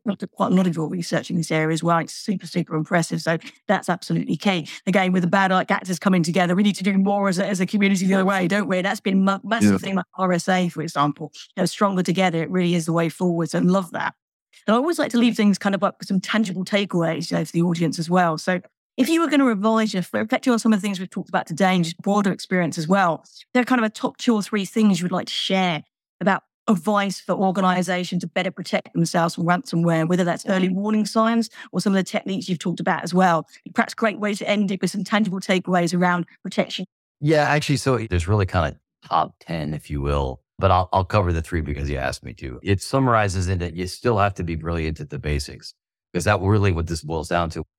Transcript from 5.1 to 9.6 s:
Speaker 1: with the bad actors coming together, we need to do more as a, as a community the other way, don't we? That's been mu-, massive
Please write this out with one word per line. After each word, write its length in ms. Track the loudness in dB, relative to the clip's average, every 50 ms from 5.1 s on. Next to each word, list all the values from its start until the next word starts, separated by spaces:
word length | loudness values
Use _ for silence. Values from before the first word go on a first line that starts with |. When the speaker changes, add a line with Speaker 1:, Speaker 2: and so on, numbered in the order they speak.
Speaker 1:
with 100 | 2 2
the 80 | 2 2
bad 220 | 2 2 4 4
actors 480 | 2 2 2 0 -2 -4 -2 -6 -6 -2
coming 240 | 0 2 2 2 2
together, 320 | 2 2 2 2 2 2
we 80 | 4 2
need 120 | 2 2
to 60 | 0 -2
do 140 | 0 2
more 320 | 2 2 2 0 0 0 0
as 80 | 0
a, 80 | 0 -2
as 160 | -2 0 -2
a 60 | -2
community 400 | 0 0 2 2 4 2 2 2
the 80 | 2 2
other 100 | 4 4
way, 220 | 2 2 2 0
don't 200 | 2 0 0 0
we? 140 | 0 -2 -2
That's 180 | 0 -2 -4 -2
been 240 | -2 0 2 2 2
mu-, 140 | 2 0 -2 -2
massive 300 | -4 0 2